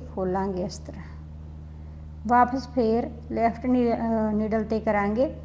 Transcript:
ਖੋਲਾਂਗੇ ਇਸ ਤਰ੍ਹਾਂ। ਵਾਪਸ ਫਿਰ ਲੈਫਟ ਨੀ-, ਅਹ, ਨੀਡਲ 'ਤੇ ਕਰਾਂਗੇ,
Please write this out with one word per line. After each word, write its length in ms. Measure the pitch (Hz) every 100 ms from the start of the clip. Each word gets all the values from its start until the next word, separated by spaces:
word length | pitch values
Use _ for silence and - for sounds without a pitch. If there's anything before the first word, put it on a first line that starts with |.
| - -
ਖੋਲਾਂਗੇ 480 | 185 190 196 180
ਇਸ 140 | 180 -
ਤਰ੍ਹਾਂ। 260 | - - - - - - - - - - - - - - 214
ਵਾਪਸ 400 | 240 247 262 -
ਫਿਰ 400 | 262 220 226 262 - -
ਲੈਫਟ 340 | 226 226 - 254
ਨੀ-, 280 | 247 240
ਅਹ, 380 | 240 226 226 220
ਨੀਡਲ 320 | 214 214 220
'ਤੇ 160 | 214 220
ਕਰਾਂਗੇ, 560 | 220 208 202 214 302 -